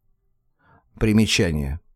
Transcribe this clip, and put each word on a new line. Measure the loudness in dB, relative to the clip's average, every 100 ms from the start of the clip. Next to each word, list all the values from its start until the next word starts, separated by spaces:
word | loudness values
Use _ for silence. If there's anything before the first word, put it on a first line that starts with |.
| _ _ _ _ _ _ _ _ _ -4
Примечание. | 0 2 2 0 -2 -2 -6 -8 -14